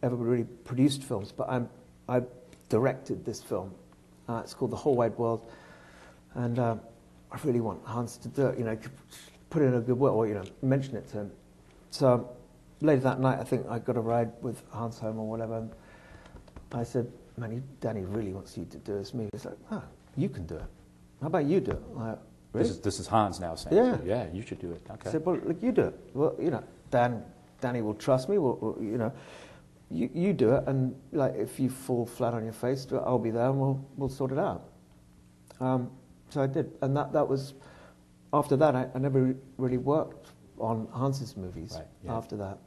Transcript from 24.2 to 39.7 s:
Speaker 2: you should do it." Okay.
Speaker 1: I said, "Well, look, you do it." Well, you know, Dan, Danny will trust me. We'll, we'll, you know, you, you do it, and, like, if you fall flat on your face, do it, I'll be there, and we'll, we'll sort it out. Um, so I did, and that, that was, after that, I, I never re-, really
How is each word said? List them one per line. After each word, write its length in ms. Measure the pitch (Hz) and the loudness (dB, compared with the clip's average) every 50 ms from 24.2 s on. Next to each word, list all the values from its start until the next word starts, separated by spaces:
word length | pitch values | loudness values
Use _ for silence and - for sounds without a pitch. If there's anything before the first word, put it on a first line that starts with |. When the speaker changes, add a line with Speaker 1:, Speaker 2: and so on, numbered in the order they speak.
| 117 80 80 | 0 -4 -6
Speaker 2:
you 80 | 92 | -8
should 180 | 113 - - - | -6 -8 -10 -8
do 120 | - 87 | -8 -8
it." 100 | 85 82 - - | -8 -10 -10 -14
Okay. 180 | - - - 92 | -14 -8 -6 -2
Speaker 1:
I 20 | - | -2
said, 120 | 160 151 | 0 0
"Well, 120 | 180 180 - | 0 0 0
look, 260 | - - 170 170 - | 0 -2 -4 0 0
you 80 | 247 | 2
do 120 | 240 - 127 | 4 4 4
it." 160 | 82 - - - - - | 4 2 -6 -16 -10 -2
Well, 220 | 131 147 160 - - | 2 2 2 2 0
you 120 | - 160 | 0 0
know, 120 | 147 113 - - - - - - | 0 -2 -4 -8 -18 -20 -12 0
Dan, 320 | - 127 120 123 120 110 90 - - - - - - - | 4 4 4 4 2 -2 -8 -12 -16 -20 -20 -20 -14 -6
Danny 200 | - 123 123 123 | -4 -2 -2 0
will 120 | 110 107 107 | 0 -2 -2
trust 320 | - - - 135 131 131 - | -2 2 4 4 4 4 2
me. 80 | 202 208 | 2 2
We'll, 200 | 165 127 117 - | 2 2 0 0
we'll, 160 | - 110 - - - | -2 -4 -4 -4 -4
you 140 | 104 107 123 | -2 0 0
know, 140 | 113 110 - - - - - - - - - - - - - - - - | 0 0 -2 -6 -14 -18 -18 -20 -20 -20 -20 -20 -20 -20 -20 -20 -16 -10
you, 200 | - - 113 123 - | -4 -2 -2 -2 0
you 200 | 156 175 202 196 | 0 2 2 4
do 200 | 131 131 110 123 | 4 6 6 6
it, 80 | 139 - - | 4 4 2
and, 260 | 139 135 131 127 - - - - - | 2 2 2 0 -2 -6 -14 -6 -2
like, 220 | 156 139 123 - | 0 0 0 0
if 240 | 78 104 113 - - | -2 -4 -4 -2 -2
you 100 | 135 127 | 0 0
fall 360 | 131 - - - 131 120 120 | 0 -4 -4 -2 0 0 0
flat 280 | 117 - - 123 117 120 | -2 -2 -2 -2 0 0
on 100 | 117 110 | -2 -4
your 100 | 113 110 | -6 -8
face, 300 | - - 123 135 135 135 | -4 -2 -2 -2 -2 -4
do 120 | - 135 127 | -2 -2 -2
it, 60 | - | 0
I'll 140 | - 127 123 | 2 2 2
be 120 | 110 113 | 2 2
there, 180 | 110 117 117 131 | 0 2 2 2
and 100 | 135 139 | 2 2
we'll, 260 | 135 135 135 135 135 - - | 2 2 0 0 -4 -10 -8
we'll 140 | - 139 127 | -4 -4 -4
sort 220 | 135 - 139 127 135 | -2 -2 -4 -2 0
it 60 | 139 | 0
out. 260 | 175 185 101 85 - - - - - - - - - - - - - - - - - - - - | 0 0 -2 -4 -8 -14 -20 -20 -20 -20 -20 -20 -20 -20 -20 -20 -20 -20 -20 -20 -20 -20 -10 -4
Um, 280 | 127 127 131 127 123 123 - - - - - - - - | 0 2 2 2 0 -2 -8 -14 -20 -20 -20 -20 -20 -8
so 120 | - 147 | 0 0
I 60 | 135 139 | 2 2
did, 240 | 135 165 139 - - - | 2 0 -2 -2 -2 -2
and 160 | - 135 135 147 | 0 2 2 2
that, 160 | 143 139 - | 0 2 2
that 140 | 156 143 - | 2 4 4
was, 260 | 131 135 135 - - - - - - - - - - - - - - - - - - | 2 0 -2 -6 -12 -18 -20 -20 -20 -20 -20 -20 -20 -20 -20 -20 -20 -20 -10 0 0
after 220 | 147 143 - 143 127 | 0 2 4 4 6
that, 180 | 156 151 135 | 6 6 6
I, 120 | 127 127 127 - | 4 0 0 -2
I 20 | 131 | 0
never 220 | 131 139 135 135 | 0 4 4 6
re-, 140 | 127 131 131 131 - - - - | 4 4 2 0 -6 -18 -6 -2
really 200 | 135 127 | 0 0